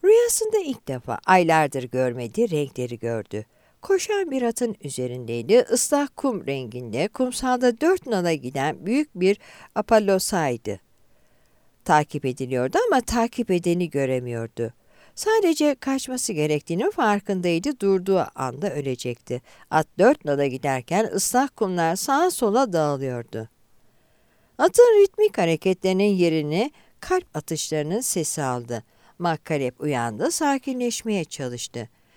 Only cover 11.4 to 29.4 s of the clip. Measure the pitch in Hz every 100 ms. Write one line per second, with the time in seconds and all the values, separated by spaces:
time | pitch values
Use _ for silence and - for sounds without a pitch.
11.4 | _ _ _ _ - 156 147 147 135 127
12.4 | 127 127 127 - 480 285 247 240 233 -
13.4 | 233 180 170 175 175 147 135 131 123 117
14.4 | 113 - 117 - _ _ - - - 440
15.4 | 381 311 294 269 - 269 - 254 - 170
16.4 | 151 151 - 170 302 415 233 202 - 190
17.4 | 180 165 226 285 202 190 185 190 - -
18.4 | 131 127 190 147 135 127 123 120 - 123
19.4 | _ - - 156 156 - 208 294 - 143
20.4 | 143 131 147 131 - 175 220 - - 247
21.4 | 269 - 202 180 165 170 - 277 359 -
22.4 | 220 214 262 170 151 143 135 123 117 113
23.4 | 113 _ _ _ _ _ _ _ _ _
24.4 | _ - 311 - 480 427 392 - 427 -
25.4 | 170 160 190 185 185 185 208 196 170 160
26.4 | 147 160 262 _ _ _ - 370 - -
27.4 | - 156 - 156 147 202 254 190 151 -
28.4 | 135 123 120 120 - _ _ _ 175 156